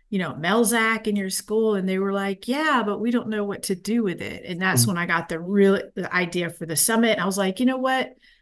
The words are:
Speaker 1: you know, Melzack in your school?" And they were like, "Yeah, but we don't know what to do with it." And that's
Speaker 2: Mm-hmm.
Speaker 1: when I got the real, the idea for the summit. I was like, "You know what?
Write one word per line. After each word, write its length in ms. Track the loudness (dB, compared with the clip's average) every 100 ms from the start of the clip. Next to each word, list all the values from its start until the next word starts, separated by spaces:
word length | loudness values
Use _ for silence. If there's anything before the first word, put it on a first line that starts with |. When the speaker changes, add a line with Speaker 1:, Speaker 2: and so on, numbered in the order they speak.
| _
Speaker 1:
you 80 | -4
know, 160 | -4
Melzack 720 | -4 0 2 4 2 2 0 0
in 100 | -2
your 140 | -2
school?" 440 | -6 -2 0 2
And 140 | 0 0
they 100 | 0
were 140 | 0
like, 340 | 0 -2 -4 -4
"Yeah, 360 | -2 2 2
but 160 | 0 -2
we 100 | 0
don't 180 | -2 -2
know 160 | -4
what 180 | -4 -4
to 100 | -6
do 280 | -4 -2 0
with 180 | 0 -2
it." 240 | -6 -8
And 160 | -10 -2
that's 220 | 2 2
Speaker 2:
Mm-hmm. 80 | 2
Speaker 1:
when 80 | 0
I 80 | 0
got 240 | -2 -2
the 100 | -6
real, 400 | 0 4 6 4 0
the 200 | -8 -4
idea 360 | -2 0 -2 -4
for 160 | -6 -4
the 100 | 0
summit. 420 | 2 4 2 2
I 60 |
was 140 | 0 0
like, 220 | 0 2
"You 60 | 0
know 120 | 2
what? 360 | 0 0 -2 -10 _ _